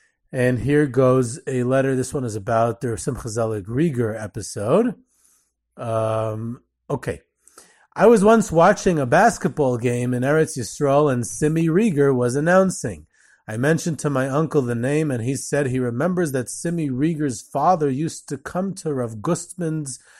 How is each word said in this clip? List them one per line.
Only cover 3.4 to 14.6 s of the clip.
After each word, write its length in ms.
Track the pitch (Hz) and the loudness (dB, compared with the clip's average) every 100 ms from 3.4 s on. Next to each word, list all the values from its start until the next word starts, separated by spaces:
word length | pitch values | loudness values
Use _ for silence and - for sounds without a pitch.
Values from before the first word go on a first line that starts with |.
| 113 110 95 | -2 -4 -6
Rieger 520 | 120 170 123 117 107 | -2 0 0 -2 -4
episode. 800 | 107 - 98 - 104 170 240 - _ _ _ _ _ _ _ - | -10 -10 -10 -6 0 2 2 -4 _ _ _ _ _ _ _ -12
Um, 840 | 120 113 110 110 110 110 113 123 _ _ - | -4 -2 0 -2 -4 -6 -8 -12 _ _ -8
okay. 320 | 139 - 76 - _ _ - - _ _ - | -6 -6 -8 -12 _ _ -20 -20 _ _ 4
"I 120 | 196 | 6
was 180 | 233 202 | 8 6
once 260 | 226 - | 4 4
watching 480 | 160 175 202 - 165 | 4 4 4 2 0
a 60 | 131 | 2
basketball 720 | 151 220 - 175 131 139 123 | 4 4 2 -4 0 0 0
game 360 | 123 120 123 | 0 0 0
in 100 | 123 | 0
Eretz 340 | 131 156 156 - | 2 2 0 -2
Yisrael, 560 | 107 - 147 139 151 | -10 -2 2 4 4
and 120 | 127 117 | 0 -4
Simi 440 | - 151 160 165 | -2 0 2 2
Rieger 440 | 160 226 143 143 | 2 2 4 4
was 220 | 131 123 131 | 4 2 0
announcing. 720 | 156 185 190 185 131 85 76 _ _ _ - | 2 4 4 0 -8 -10 -14 _ _ _ -10
I 80 | 110 | -2
mentioned 440 | 139 165 175 147 | 2 2 0 -4
to 100 | 151 | -2
my 180 | 135 135 | -2 0
uncle 340 | 135 160 151 | 0 0 0